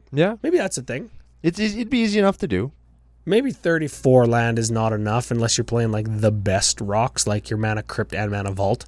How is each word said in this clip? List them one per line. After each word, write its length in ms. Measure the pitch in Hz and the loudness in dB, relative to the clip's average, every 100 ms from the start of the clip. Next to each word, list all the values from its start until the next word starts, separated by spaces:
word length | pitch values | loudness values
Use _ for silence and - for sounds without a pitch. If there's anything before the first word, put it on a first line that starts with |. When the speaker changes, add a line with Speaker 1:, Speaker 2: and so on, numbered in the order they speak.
| _ | _
Speaker 1:
Yeah. 240 | 135 180 226 | 0 0 0
Speaker 2:
Maybe 160 | 294 349 | 0 0
that's 200 | 196 - | 0 -4
a 40 | |
thing. 280 | 127 127 226 - - _ | -6 -8 -10 -18 -20 _
Speaker 1:
It's 160 | 160 170 | -2 0
eas-, 160 | 214 | -2
it'd 160 | 208 226 | -2 -2
be 80 | 247 | 0
easy 200 | 226 208 | 2 4
enough 200 | 196 190 | 2 2
to 100 | 175 | -2
do. 240 | 92 123 - _ _ _ _ - | -2 -2 -8 _ _ _ _ 0
Speaker 2:
Maybe 260 | 208 269 | 0 0
thirty-four 720 | - 175 165 151 - 135 127 120 | -2 0 0 -2 0 4 6 6
land 320 | 117 117 117 | 4 2 0
is 120 | 113 | 0
not 220 | 113 110 | 0 0
enough 380 | 107 107 113 - | 0 0 -2 -2
unless 260 | 120 113 - | -2 0 -2
you're 60 | |
playing, 280 | 117 120 113 | -2 0 0
like, 140 | 107 110 107 | -2 -2 0
the 120 | 110 | 2
best 480 | 107 98 95 - - | 2 0 0 0 -2
rocks, 460 | 101 104 127 - - | -2 0 0 -2 -2
like 240 | 104 - | -2 -2
your 80 | 110 | -2
Mana 240 | 110 107 | -2 -2
Crypt 320 | - - 107 | -4 -6 -4
and 160 | 90 104 | -4 -4
Mana 200 | 101 98 | -2 -4
Vault. 340 | 95 98 117 | -2 -2 -2